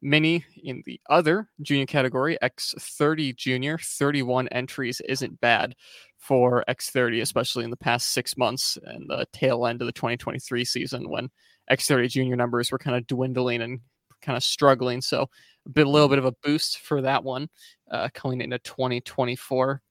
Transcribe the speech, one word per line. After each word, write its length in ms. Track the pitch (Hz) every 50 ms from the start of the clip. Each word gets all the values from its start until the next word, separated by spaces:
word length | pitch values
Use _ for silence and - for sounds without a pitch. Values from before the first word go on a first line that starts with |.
Mini. 440 | - 143 147 156 156 160 170 175 - _ _ - -
In 180 | 135 127 - -
the 140 | - - - _ -
other 380 | 139 175 165 156 170 214 208 - _ -
junior 260 | 147 - 147 139 135
category, 540 | - - 143 131 127 123 127 135 160 170 -
X 320 | 120 127 - - - - - -
thirty 540 | - - - - 147 151 160 156 151 131 123
Junior, 460 | - - 131 127 127 135 147 160 165
thirty-one 680 | - - - - 139 143 147 139 127 123 123 127 127 -
entries 540 | - 123 127 - - - 131 120 123 - - -
isn't 320 | 131 131 131 - - -
bad 340 | - 120 117 - - 123 127 _ - - - - - _ _ _
for 460 | - - 139 127 123 123 123 120 - 120
X 220 | 127 - - -
thirty, 300 | - 131 123 117 113 113
especially 440 | 123 - - 117 127 - - 127 117
in 60 | 117
the 60 | 117
past 360 | - - 123 120 123 - - -
six 240 | 127 - - -
months 420 | - 123 107 123 135 - - - - -
and 260 | - - - - -
the 160 | - - - - -
tail 340 | - 131 131 120 117 123
end 160 | 120 120 120 123
of 40 |
the 60 | 120 -
twenty 240 | - - 117 120
twenty-three 480 | 120 - - 131 135 - - 127 120 123
season 460 | - - 131 147 143 - - - -
when 200 | - - - 127 _ _ _ _ _ _ _ -
X 200 | 131 - - -
thirty 180 | 143 127 120
Junior 300 | 127 - 135 131 127 123
numbers 340 | 123 123 123 120 120 120 -
were 80 | 139 131
kinda 220 | - 147 123 123
dwindling 600 | 117 - 131 123 131 131 123 127 127 123 120 117
and 200 | 113 120 127 120 - _ _ _ _ _ _ _ -
kinda 180 | 147 127 127
struggling. 600 | - - - - 147 139 135 117 127 127 123 127
So 280 | - - - - 135 - _ _ _ _ _ _ -
a 40 | 143
bit, 160 | 127 151 151
a 40 | 139
little 180 | 143 151 147 135
bit 100 | 139 139
of 80 | 127
a 80 | 131 117 - -
boost 360 | 143 147 156 - - - -
for 240 | - - 151 139 131
that 220 | 131 139 127 -
one, 240 | 131 127 131 147 160 _ _ - - - _ _ -
uh, 180 | - - 101 127 -
coming 260 | - - 135 127 123
into 180 | 113 - 123 123
twenty 400 | - - - - 127 127 120 123
twenty-four. 840 | - - - - 127 123 127 - - - 131 127 131 135 139 139 _ _